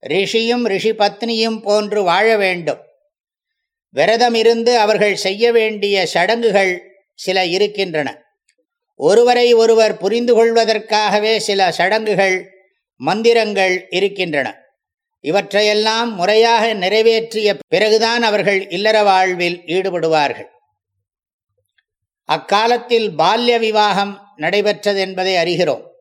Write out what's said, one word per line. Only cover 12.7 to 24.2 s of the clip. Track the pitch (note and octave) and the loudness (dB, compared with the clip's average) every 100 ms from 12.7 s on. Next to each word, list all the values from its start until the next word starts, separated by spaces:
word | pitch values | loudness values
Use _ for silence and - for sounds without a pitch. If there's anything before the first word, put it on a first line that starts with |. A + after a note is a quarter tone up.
| _ _ _ | _ _ _
மந்திரங்கள் | C3 G3 A3+ A#3 G#3+ G3+ F#3+ F#3 F#3 | -4 0 2 2 0 0 0 -2 -4
இருக்கின்றன. | F3+ G3 G3 F3+ D3+ B2 G2 _ _ _ _ _ _ | -2 -2 -2 -4 -2 -4 -8 _ _ _ _ _ _
இவற்றையெல்லாம் | C3+ F#3 E3+ G3 G#3+ G#3 G#3+ A3 A#3+ | -4 -2 0 0 0 0 0 -2 -4
முறையாக | G3+ F3+ G#3+ A3+ A#3 A3+ | -4 0 2 4 2 0
நிறைவேற்றிய | G#3 F#3 G#3+ A3 A3+ A3+ G#3+ G#3 G3 - | -2 -2 2 2 0 -2 -4 -2 -4 -2
பிறகுதான் | E3+ G#3+ A3 A3+ A#3 | 0 2 2 0 0
அவர்கள் | A#3 G#3 F3+ G3 G3 | 0 0 0 -2 -4
இல்லற | E3+ G#3 A3 | -4 0 2
வாழ்வில் | G#3 F#3 F#3 F3+ F3 F3 D#3 | 4 4 2 0 -4 -4 -6
ஈடுபடுவார்கள். | F3 F#3+ F3 D#3+ D#3 C#3+ A#2+ - _ _ _ _ _ _ _ _ _ _ _ _ _ _ _ _ _ | -4 -4 -4 0 0 0 -4 -14 _ _ _ _ _ _ _ _ _ _ _ _ _ _ _ _ _
அக்காலத்தில் | _ D#3 - G3 A3+ A#3+ A#3 A#3 G#3+ D#3 | _ -4 0 0 2 0 0 -2 -2 0
பால்ய | D#3+ A3+ A#3+ A#3 | 0 2 0 0
விவாகம் | A3+ G#3+ G#3 F#3+ G3+ G3 | 0 2 2 0 -4 -8